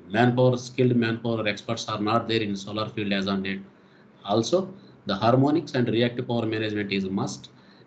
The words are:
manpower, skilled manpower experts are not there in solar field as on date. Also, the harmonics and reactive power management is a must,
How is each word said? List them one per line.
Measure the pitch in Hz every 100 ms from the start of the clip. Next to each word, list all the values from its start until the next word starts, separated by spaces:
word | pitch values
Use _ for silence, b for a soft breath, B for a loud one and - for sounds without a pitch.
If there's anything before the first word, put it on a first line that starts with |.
| 87
manpower, | 107 123 123 127 120
skilled | - - 127 120
manpower | 113 113 117 113 104
experts | 101 - 110 -
are | 107
not | 104 117 120
there | 113
in | 104 98
solar | 98 107 107
field | 110 101
as | 98 98
on | 98
date. | 95 95 - b b b b -
Also, | 101 107 113 180 190 B B B -
the | 98
harmonics | 113 131 139 160 -
and | 131 123
reactive | 110 120 120 127
power | 117 110
management | 110 110 104 98
is | 98 95
a |
must, | 98 - - - B B B